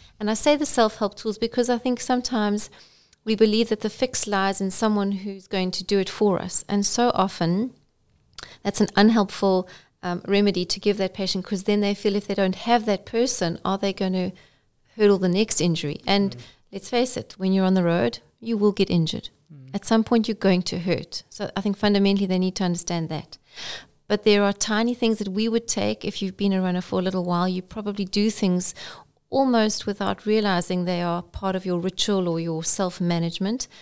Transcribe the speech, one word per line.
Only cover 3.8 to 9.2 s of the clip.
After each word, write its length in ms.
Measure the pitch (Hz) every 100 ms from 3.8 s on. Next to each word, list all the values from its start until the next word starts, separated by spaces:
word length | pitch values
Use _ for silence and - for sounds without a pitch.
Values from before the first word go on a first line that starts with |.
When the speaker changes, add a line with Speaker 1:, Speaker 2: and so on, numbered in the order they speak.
Speaker 1:
the 80 | 214
fix 380 | - 254 - -
lies 340 | 202 196 196
in 100 | 190
someone 420 | 185 220 208 196
who's 340 | 202 202 196 -
going 240 | 196 185
to 120 | 180
do 140 | 185 202
it 120 | 190
for 320 | - 208 185
us. 200 | 180 - -
And 160 | 202
so 260 | 202 - 240
often 580 | - 190 - 165 180 247 - _ _ _ _ _ - - -
that's 180 | 202 -
an 60 | 208 -
unhelpful, 720 | 208 226